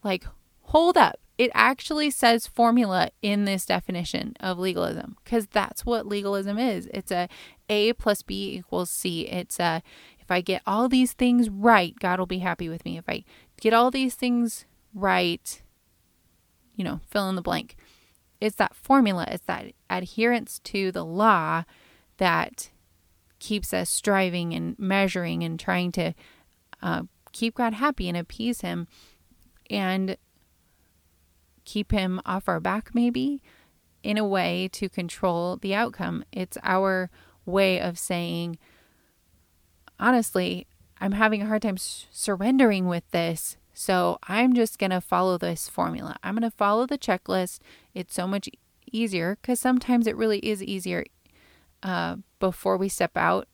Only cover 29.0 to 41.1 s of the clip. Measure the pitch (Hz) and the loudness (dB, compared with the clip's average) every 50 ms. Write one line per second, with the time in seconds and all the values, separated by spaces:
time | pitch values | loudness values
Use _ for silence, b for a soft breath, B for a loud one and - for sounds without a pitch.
29 | b b b b b _ _ _ _ _ _ _ _ _ 208 202 196 185 185 190 | b b b b b _ _ _ _ _ _ _ _ _ -4 -2 -2 0 0 0
30 | 190 190 190 - _ _ _ _ _ _ _ _ _ _ _ _ _ _ _ _ | -2 -2 -4 -8 _ _ _ _ _ _ _ _ _ _ _ _ _ _ _ _
31 | _ _ _ _ _ _ _ _ _ _ _ _ _ - - 208 202 _ 214 208 | _ _ _ _ _ _ _ _ _ _ _ _ _ -8 -6 -6 -2 _ 0 0
32 | 190 185 185 185 - - 185 190 - - 180 165 165 185 185 214 220 - - 233 | 0 0 -2 -4 -4 -4 -6 -4 -2 -2 -2 0 0 -2 -2 -2 -4 -4 0 0
33 | 240 240 240 254 262 277 285 269 b b b b b b b b b _ _ _ | 2 2 0 0 -2 -2 -4 -6 b b b b b b b b b _ _ _
34 | _ 202 208 214 214 202 196 190 175 170 175 180 185 190 - - 208 185 _ - | _ -4 -2 0 0 0 0 0 0 0 -2 -2 -4 -6 -6 -6 -8 -6 _ -6
35 | 175 170 - - - 185 175 170 175 180 180 - - 196 190 208 233 240 - - | -6 -6 -6 -2 -2 0 0 0 -2 -2 -4 -4 -4 -4 0 0 -2 -2 -4 -6
36 | 180 170 170 160 - _ - - 185 - - - - - 185 185 190 190 190 185 | -6 -6 -6 -8 -10 _ -8 -8 -8 -8 -10 -8 -4 0 0 2 2 2 0 0
37 | 185 175 b b b b b b b - 180 196 196 190 185 175 - 180 175 170 | -2 -6 b b b b b b b -2 2 4 4 4 2 2 -2 -4 -4 -6
38 | - - 180 175 170 170 170 170 170 170 165 - b b b b b b b b | -6 -4 -2 -2 -2 -2 -4 -4 -4 -6 -8 -10 b b b b b b b b
39 | b b b b b _ _ _ _ _ _ _ _ _ _ _ _ - _ _ | b b b b b _ _ _ _ _ _ _ _ _ _ _ _ -20 _ _
40 | 196 226 254 240 220 - - 190 180 180 180 180 - _ _ _ - _ _ - | 2 4 4 4 2 2 -2 -2 -2 -2 -4 -6 -10 _ _ _ -20 _ _ -6
41 | - 196 | -4 -4